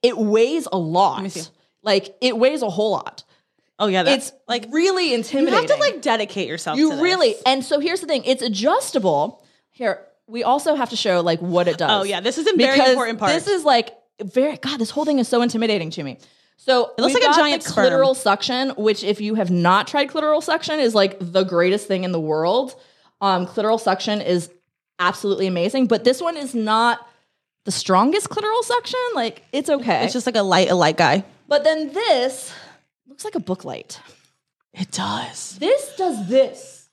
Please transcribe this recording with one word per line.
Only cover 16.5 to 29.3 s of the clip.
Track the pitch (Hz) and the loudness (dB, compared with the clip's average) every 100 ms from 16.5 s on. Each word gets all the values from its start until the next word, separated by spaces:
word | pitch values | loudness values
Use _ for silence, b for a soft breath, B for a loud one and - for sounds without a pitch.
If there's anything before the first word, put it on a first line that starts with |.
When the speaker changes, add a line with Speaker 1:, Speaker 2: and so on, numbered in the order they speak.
| b | b
Speaker 1:
So | - 254 - - | 0 2 2 0
Speaker 2:
It | |
looks | 226 | 0
Speaker 1:
we've | 494 | 4
Speaker 2:
like | |
a | 494 339 | 4 4
Speaker 1:
got | |
Speaker 2:
giant | 294 285 | 4 0
Speaker 1:
the | - | -2
Speaker 2:
sperm. | - 262 | 2 4
Speaker 1:
clitoral | 262 269 262 | 4 2 2
suction, | 208 202 - 247 269 | 2 0 0 -2 -4
which | - 214 214 | 0 0 0
if | 190 208 | -2 -4
you | 208 220 | -2 -2
have | 180 | 0
not | 180 175 190 - | 2 4 4 2
tried | 294 285 | -2 -2
clitoral | 320 302 302 | -2 0 0
suction | 302 320 320 311 | 0 -4 -2 0
is, | 247 214 | 2 4
like, | 196 196 | 2 0
the | 175 185 | -2 -2
greatest | 190 175 180 202 202 | 0 2 2 0 -2
thing | 190 185 | -4 -2
in | |
the | 175 | -4
world. | 156 156 165 220 262 - b b b _ | -2 -2 0 0 -2 -10 b b b _
Um, | 196 185 180 | -2 0 -2
clitoral | - 214 226 | -2 0 0
suction | 220 196 - 208 | 0 -2 -2 -4
is | - 180 170 _ _ _ _ _ | 0 -2 -2 _ _ _ _ _
absolutely | 180 - 208 196 190 | -2 -2 -2 0 0
amazing, | 180 180 269 247 | 0 -2 0 2
but | 220 | 2
this | 226 262 | 2 0
one | 339 330 | -2 -6
is | 277 | -6
not | 247 214 220 233 233 - _ _ _ _ _ - | -4 0 2 2 0 -6 _ _ _ _ _ -8
the | |
strongest | - - 185 247 392 403 | -6 2 4 4 0 -4
clitoral | - 415 453 | -6 -2 -2
suction. | - 480 453 508 494 381 | -2 -4 -4 -6 -4 -4
Like, | 233 | -6